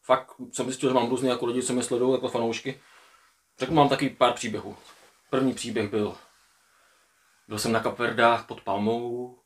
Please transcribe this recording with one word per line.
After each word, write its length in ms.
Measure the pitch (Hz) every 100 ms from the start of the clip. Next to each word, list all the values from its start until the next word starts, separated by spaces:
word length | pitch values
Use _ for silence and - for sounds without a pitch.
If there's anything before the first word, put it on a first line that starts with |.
Fakt 300 | - 131 - - 123
jsem 140 | - 127
zjistil, 240 | 127 135
že 40 |
mám 160 | 127 117
různý 180 | 127 131
jako 180 | 123 120
lidi, 160 | 123
co 100 | 123
mě 100 | 127
sledují, 300 | 120 120 123
jako 160 | 131 127
fanoušky. 520 | 120 117 113 135 135 _ - - _ _ _ _ _
Řeknu 180 | 131 156
vám 120 | 139
taky 220 | 135 135
pár 220 | - 123
příběhů. 440 | 120 117 104 95 107 - - - _ _
První 240 | 135 131
příběh 360 | 110 117 110 104
byl, 260 | 107 104 - - _ _ _ _ _ _ _ _ _ _ _ _
byl 100 | 107
jsem 140 | 117
na 80 | 113
Kapverdách 680 | 127 - 117 110 117 117 -
pod 140 | 113
palmou 760 | - 98 107 117 120 120 123 127